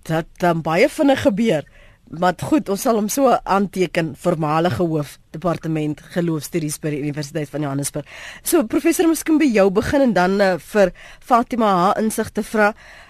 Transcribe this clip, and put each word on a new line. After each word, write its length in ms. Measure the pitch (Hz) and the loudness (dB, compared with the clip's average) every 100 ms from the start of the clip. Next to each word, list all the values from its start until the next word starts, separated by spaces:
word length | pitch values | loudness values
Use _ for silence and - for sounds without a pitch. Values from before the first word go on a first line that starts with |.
Dat 240 | - 160 160 - | -6 -6 -6 -2
dan 240 | 180 165 | -2 0
baie 280 | 160 165 285 | 0 2 2
vinnig 320 | - 285 269 | 2 2 2
gebeur. 420 | 285 196 233 156 - - - _ - | 2 2 0 0 -4 -16 -20 _ -16
Maar 220 | 160 180 170 | -2 -2 -2
goed, 260 | - 302 - | 0 0 0
ons 120 | 196 | -2
sal 140 | 262 226 | 0 0
hom 120 | 208 | 0
so 240 | - 269 196 | 2 2 2
aanteken, 720 | - 196 196 190 180 180 160 - | 2 0 0 -2 -2 -2 -4 -4
voormalige 640 | 180 151 151 160 175 180 | -2 0 0 0 0 0
hoof 340 | 175 156 143 - _ | -2 -2 -6 -12 _
departement 720 | 160 170 156 160 156 151 151 - | -8 -4 -4 -4 -4 -4 -6 -8
geloofstudies 640 | 185 170 156 - 175 151 - | -4 -2 -4 -4 -6 -6 -6
by 100 | 156 | -6
die 100 | 147 | -6
Universiteit 500 | 147 147 143 156 147 | -6 -6 -8 -8 -6
van 120 | 143 | -6
Johannesburg. 440 | 147 139 139 151 - - - - | -4 -4 -6 -8 -12 -16 -18 -14
So 220 | - 349 220 | -2 0 0
professor, 400 | 320 330 320 339 | 0 0 2 2
miskien 300 | 320 - 302 | 0 0 2
by 60 | 311 | 4
jou 240 | 214 196 | 4 4
begin 300 | 185 - 294 | 2 0 2
en 120 | 269 | 2
dan, 280 | 180 180 196 | 2 2 2
eh, 160 | 196 - | 2 0
vir 320 | - 214 180 - - - | -2 2 2 0 -16 -14
Fatima 460 | - 240 247 240 220 | 0 2 2 0 2
haar 380 | 185 185 - | 4 2 2
insig 260 | 220 - 220 | 0 -2 -6
te 120 | - | -6
vra. 300 | 214 220 208 220 - - | -4 0 0 0 -10 -20